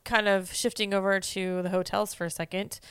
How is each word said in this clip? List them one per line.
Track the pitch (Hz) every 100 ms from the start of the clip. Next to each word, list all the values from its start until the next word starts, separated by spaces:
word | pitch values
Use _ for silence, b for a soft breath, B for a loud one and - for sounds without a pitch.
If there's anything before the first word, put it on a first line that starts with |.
kind | - 226 208
of | 196 180
shifting | - 240 - 208
over | 196 190 196
to | - 196 185 180
the | 180
hotels | 185 180 202 214
for | - 170
a |
second. | - 165 185 202 - B